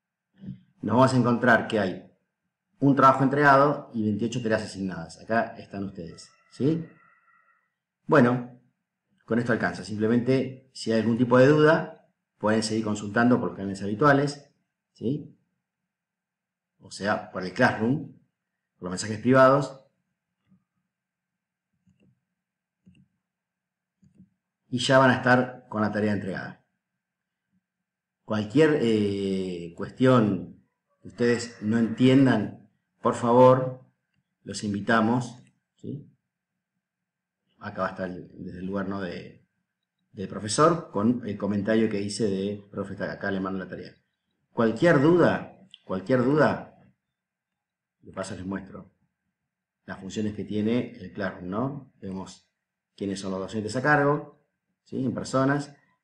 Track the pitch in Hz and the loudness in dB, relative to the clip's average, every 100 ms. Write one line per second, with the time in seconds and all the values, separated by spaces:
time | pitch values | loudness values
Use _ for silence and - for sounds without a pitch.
0 | _ _ _ _ - - _ _ 104 120 | _ _ _ _ -18 -18 _ _ 0 4
1 | 127 127 117 117 123 107 - 110 95 87 | 4 4 2 2 4 2 2 -2 -2 -6
2 | - _ _ _ _ _ _ _ 139 135 | -14 _ _ _ _ _ _ _ 2 6
3 | 135 131 131 143 143 135 147 143 - 117 | 6 6 2 4 6 6 4 0 -6 -4
4 | 107 101 117 127 113 107 101 95 95 85 | -2 -2 -4 -4 -2 -2 -2 -8 -8 -8
5 | 82 - 90 113 110 - 101 101 98 95 | -14 -16 -4 -2 -2 -8 -14 -10 -10 -12
6 | 82 - - _ _ - 135 165 - _ | -16 -18 -20 _ _ -4 -2 -2 -6 _
7 | _ _ _ _ _ _ _ _ _ _ | _ _ _ _ _ _ _ _ _ _
8 | - 151 120 123 - - _ _ _ _ | 2 4 4 2 -6 -16 _ _ _ _
9 | _ _ - 113 123 110 92 87 92 107 | _ _ -4 -2 0 -2 -2 -6 -10 -4
10 | 110 120 123 131 131 - _ - 110 113 | 0 0 2 0 -2 -10 _ -10 -2 0
11 | 107 117 120 123 131 151 151 165 - - | 0 0 4 6 6 6 4 4 -2 -14
12 | _ _ _ _ 104 110 110 110 110 101 | _ _ _ _ -2 0 -2 -4 -4 -6
13 | 104 113 123 113 90 90 98 95 98 107 | -2 0 2 2 0 -8 -10 -8 -8 0
14 | 147 139 143 - - _ _ _ _ _ | 4 4 0 -6 -18 _ _ _ _ _
15 | 110 147 - _ _ _ _ _ _ _ | -6 -6 -10 _ _ _ _ _ _ _
16 | _ _ _ _ _ _ _ _ - - | _ _ _ _ _ _ _ _ -20 -8
17 | 98 95 - 95 90 - 123 104 113 156 | -6 -6 -6 -10 -8 0 0 2 -2 -2
18 | - - _ _ _ _ _ _ 90 92 | -6 -18 _ _ _ _ _ _ -10 -8
19 | 107 107 120 131 131 143 139 - _ _ | -8 -4 4 6 8 6 0 -10 _ _
20 | _ _ _ _ _ _ _ _ _ _ | _ _ _ _ _ _ _ _ _ _
21 | _ _ _ _ _ _ _ _ _ _ | _ _ _ _ _ _ _ _ _ _
22 | _ _ _ _ _ _ _ _ _ _ | _ _ _ _ _ _ _ _ _ _
23 | _ _ _ _ _ _ _ _ _ _ | _ _ _ _ _ _ _ _ _ _
24 | _ _ - _ _ _ _ 123 - 131 | _ _ -20 _ _ _ _ -6 2 4
25 | 131 117 127 127 127 - - 107 107 104 | 4 4 2 2 2 -8 -10 -4 -2 -2
26 | 107 98 95 76 - - _ _ _ _ | -2 -2 -6 -8 -12 -16 _ _ _ _
27 | _ _ _ _ _ _ _ _ _ _ | _ _ _ _ _ _ _ _ _ _
28 | _ _ - 107 104 131 156 147 117 107 | _ _ -8 -6 -2 2 4 2 2 2
29 | 104 101 98 95 92 87 85 - 98 - | 0 -2 -4 -4 -6 -8 -12 -12 -12 2
30 | 127 123 104 92 - - _ _ _ _ | 4 6 4 -2 -8 -18 _ _ _ _
31 | - - 120 113 - - 104 117 110 110 | -20 -2 0 0 -4 -8 -4 0 -2 2
32 | 127 135 131 107 101 - - _ _ _ | 4 6 6 2 -2 -10 -20 _ _ _
33 | 120 120 120 123 127 131 127 - - _ | -4 -2 2 8 8 8 2 -8 -18 _
34 | _ _ _ _ 104 101 104 101 101 113 | _ _ _ _ -16 -8 -6 -4 0 2
35 | 110 127 - - _ _ _ _ - 147 | 2 0 -4 -12 _ _ _ _ -14 -12
36 | - _ _ _ _ _ _ _ _ _ | -16 _ _ _ _ _ _ _ _ _
37 | _ _ _ _ _ _ 104 98 92 95 | _ _ _ _ _ _ -14 -6 -6 -6
38 | 90 90 76 - 90 87 92 98 95 98 | -10 -10 -16 -16 -14 -10 -8 -6 -6 -6
39 | 90 - - - _ _ _ _ _ _ | -8 -10 -16 -20 _ _ _ _ _ _
40 | _ - 95 95 104 127 160 170 - 101 | _ -12 -12 -10 -6 2 4 2 -4 -2
41 | 113 120 104 98 101 104 107 113 110 101 | 0 0 -6 -6 -4 -2 0 0 0 -2
42 | 101 - 107 95 98 104 - 98 95 95 | -6 -4 -4 -2 -4 -8 -12 -10 -10 -8
43 | 90 - 101 95 95 95 87 90 87 - | -10 -8 -6 -4 -6 -8 -10 -14 -16 -20
44 | _ _ _ _ _ - 113 110 170 147 | _ _ _ _ _ -2 -2 2 4 4
45 | 151 175 123 87 82 - _ _ - 95 | 4 4 4 2 -6 -18 _ _ -10 -8
46 | - 127 123 151 120 85 - _ _ _ | 0 0 2 2 2 0 -10 _ _ _
47 | _ _ _ _ _ _ _ _ _ _ | _ _ _ _ _ _ _ _ _ _
48 | - 85 95 92 92 95 - 98 - _ | -16 -12 -10 -8 -8 -8 -10 -16 -20 _
49 | _ _ _ _ _ _ _ _ - 90 | _ _ _ _ _ _ _ _ -16 -14
50 | 95 110 107 101 95 104 107 123 - - | -10 -6 -6 -6 -6 -2 0 -2 -4 -12
51 | 90 104 92 - 90 104 135 143 - _ | -14 -8 -8 -8 -8 -6 -6 -8 -16 _
52 | 98 95 87 - _ _ _ _ _ _ | -12 -12 -12 -18 _ _ _ _ _ _
53 | 101 95 98 95 92 110 107 123 147 147 | -8 -6 -8 -8 -6 -6 -6 -2 2 2
54 | 143 151 - _ _ _ _ _ _ 117 | 2 0 -6 _ _ _ _ _ _ -6
55 | 131 - - 131 139 147 - - _ _ | -6 -6 -4 0 0 -2 -6 -16 _ _